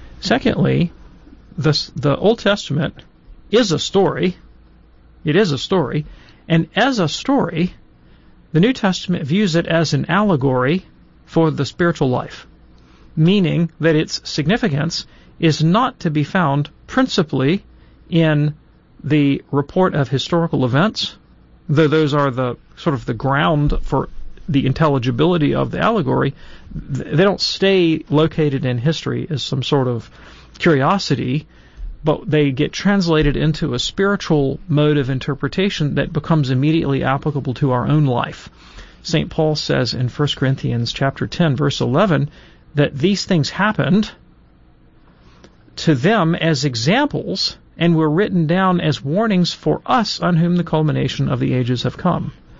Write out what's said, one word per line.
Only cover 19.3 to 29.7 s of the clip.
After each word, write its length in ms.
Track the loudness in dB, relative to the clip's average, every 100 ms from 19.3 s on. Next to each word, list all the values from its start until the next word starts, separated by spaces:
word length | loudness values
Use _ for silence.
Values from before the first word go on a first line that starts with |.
| 2 -2
report 420 | -2 -2 0 0
of 140 | 0 -2
historical 580 | -2 -2 -2 0 0 0
events, 500 | 2 0 -2 -8 -10 -20 -20 -20 -14 -2
though 180 | 2 4
those 280 | 4 2 2
are 160 | 0
the 260 | 0 -4 -6 -14 -6
sort 180 | -4 -2
of 100 | -4
the 80 |
ground 580 | -4 0 2 2 2 2 0
for 260 | 0 -2 -2 -8 -12 -10 -2
the 160 | 0 0
intelligibility 880 | 2 0 0 0 0 2 2 0
of 160 | 0 -2
the 100 | -2
allegory. 540 | 0 0 0 0 -2 -4 -14 -20 -16
Th-, 420 | -14 -8 -8 -2 2
they 80 |
don't 160 | 2 2
stay 640 | -4 0 2 4 2 0 0
located 560 | 2 2 2 0 0 -2
in 140 | -2
history 480 | -2 -2 -4 -6 -4
as 140 | -6
some 180 | -4 -4
sort 260 | 0